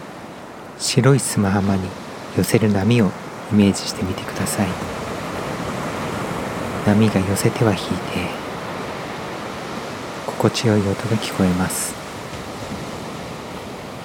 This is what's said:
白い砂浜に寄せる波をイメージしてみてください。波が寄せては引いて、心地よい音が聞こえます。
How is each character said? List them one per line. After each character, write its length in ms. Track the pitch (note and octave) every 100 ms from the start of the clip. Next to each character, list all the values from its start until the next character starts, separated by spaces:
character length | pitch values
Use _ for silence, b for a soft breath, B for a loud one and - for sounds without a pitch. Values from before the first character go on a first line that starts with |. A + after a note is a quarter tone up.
| - - - - - - - -
白 380 | - - B2+ C#3
い 40 |
砂 320 | - - G2
浜 240 | G2+ G2 F#2+
に 60 | F#2+ - - - - -
寄 60 |
せ 160 | F2 A2
る 120 | G#2+
波 300 | G2 G2 A#2+
を 80 | F#2 - - - -
イ 40 | G#2
メ 140 | G2+
ー 40 |
ジ 60 | F#2+
し 120 | -
て 100 | -
み 100 | F#2
て 100 | F#2+
く 100 | - -
だ 100 | F#2+
さ 180 | -
い。 40 | F#2 F2+ - - - - - - - - - - - - - - - - - - - - -
波 240 | G#2 A2
が 100 | G2+
寄 160 | F#2+ G2
せ 140 | A#2
て 160 | - A2+
は 60 |
引 60 | F#2
い 20 |
て、 80 | - F#2 - - F2+ - - - - - - - - - - - - - - - - - - - -
心 220 | - G#2+
地 180 | - A#2+
よ 100 | G#2+
い 40 |
音 60 | G2
が 60 | G2 G#2+ A2
聞 180 | - -
こ 80 |
え 40 | F#2+
ま 140 | F2+ F2
す。 260 | - - - - - - - - - - - - - - - - - - - - - - -